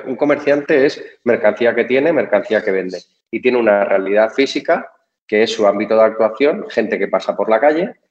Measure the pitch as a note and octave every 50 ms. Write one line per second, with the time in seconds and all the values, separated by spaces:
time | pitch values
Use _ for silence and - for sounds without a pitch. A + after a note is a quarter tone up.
0 | - C3 B2+ - D3+ D3 C#3+ - - C#3+ C#3+ C#3+ C#3 - D#3+ C3+ C3 D3+ - -
1 | - - - _ - B2 A2+ - - G#2 G#2+ - A#2 A#2 A2 A#2 A2 - B2+ C3+
2 | C#3+ E3 E3+ C3+ G#2+ - G#2+ G2+ - - G#2+ G#2 - G#2 F#2+ F#2+ F2+ F#2 F#2 F2
3 | - _ _ _ _ _ A#2 A2 - B2 B2 B2 A#2 A2 G2+ G2+ G2 - G2 F#2+
4 | F#2+ G2 G2+ G#2+ A2 G#2+ - - C3+ C3 - D3 - - E3 A3 - - _ _
5 | _ _ _ _ _ _ G#2+ G#2 A2+ A2+ - - G#2+ G2+ G2+ G2+ G#2+ G#2 A2 A2
6 | A2 A2 G#2+ - A2 G#2+ G#2+ - C#3 D3 F#3 G#3 - - - A#2 A2 G#2 A2 F#2
7 | G2 F#2+ G#2 F#2+ - - - - G2+ A2 A2 A2+ C3 D3+ D3+ E3 F#3+ B3 - _
8 | _ _